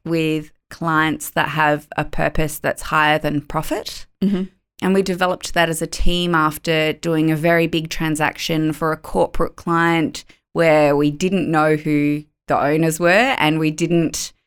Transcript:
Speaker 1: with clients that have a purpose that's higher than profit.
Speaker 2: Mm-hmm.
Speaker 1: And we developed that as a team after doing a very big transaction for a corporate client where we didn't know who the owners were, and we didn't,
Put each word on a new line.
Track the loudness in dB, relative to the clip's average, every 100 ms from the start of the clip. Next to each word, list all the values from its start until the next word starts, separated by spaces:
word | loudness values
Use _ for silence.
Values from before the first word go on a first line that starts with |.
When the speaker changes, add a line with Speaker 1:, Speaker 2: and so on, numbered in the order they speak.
Speaker 1:
with | -4 -2 -2 -4 -6 _ -20
clients | -8 -2 0 0 -2 -6
that | -4 -2
have | 0 2 0 -4 -6
a |
purpose | -4 -2 0 0 -2 -2
that's | -6 -6
higher | -2 2 2 2
than | 0 -4
profit. | -4 -6 -4 -6 -6 -14 -14 -2
Speaker 2:
Mm-hmm. | 0 0 -4 _ _ -4
Speaker 1:
And | 0
we | 0
developed | 0 -2 -2 -2 -4
that | 0 0
as | -2
a | -6
team | 2 4 4 2
after | 2 0 -2 -2 0 0
doing | -2 -2 0 2
a | 2
very | 2 2 2
big | -2 -4
transaction | -6 -4 -2 -2 -4 -4 -2 -2
for | -2 -4
a | -4
corporate | -4 -2 0 0 -4
client | -4 -2 0 2 2 0 -4 -16 _ _
where | 0 4 6 4 4
we | 0
didn't | 0 -2 0 0
know | 2 2 2
who | 0 0 0 -2 -6 _ -2
the | 0
owners | 2 2 0 2
were, | 2 4 2 2
and | 0 0
we | -2
didn't, | -2 0 2 0 -4 -10 _